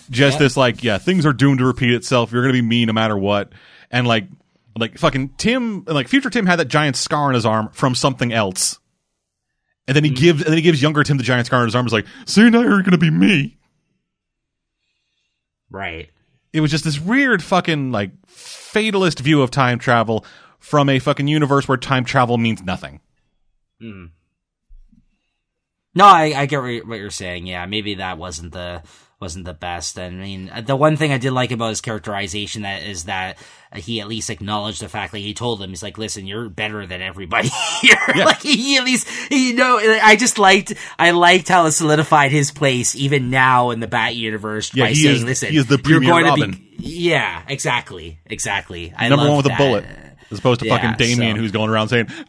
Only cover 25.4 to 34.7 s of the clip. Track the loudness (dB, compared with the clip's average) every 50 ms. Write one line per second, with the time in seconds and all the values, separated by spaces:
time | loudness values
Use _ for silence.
25.4 | _ _ _ _ _ _ _ _ _ _ 4 8 8 8 8 8 6 2 0 -2
26.4 | -2 -2 -2 -4 -4 -4 -6 -8 -8 -10 -10 -10 -10 -10 -10 -10 -8 -8 -8 -8
27.4 | -8 -8 -8 -8 -8 -6 -6 -6 -4 -6 -6 -6 -6 -8 -8 -10 -10 -12 -12 -12
28.4 | -14 -14 -12 -12 -10 -10 -12 -12 -16 -18 _ _ _ _ _ _ -14 -12 -12 -12
29.4 | -12 -14 -12 -12 -10 -10 -8 -8 -10 -10 -10 -12 -12 -12 -12 -12 -12 -12 -12 -12
30.4 | -12 -14 -14 -10 -4 -4 0 2 2 2 2 2 0 -2 -2 -2 -2 -2 -2 -2
31.4 | -2 -2 -2 -4 -4 -4 -4 -6 -6 -8 -8 -8 -8 -8 -6 -6 -6 -8 -8 -8
32.4 | -8 -8 -10 -10 -8 -8 -8 -10 -10 -10 -12 -10 -10 -8 -8 -8 -8 -8 -10 -14
33.4 | -20 -20 -20 _ _ _ -18 -14 -10 -8 -8 -8 -8 -8 -8 -8 -8 -10 -10 -10
34.4 | -6 -6 -4 -4 -4 -6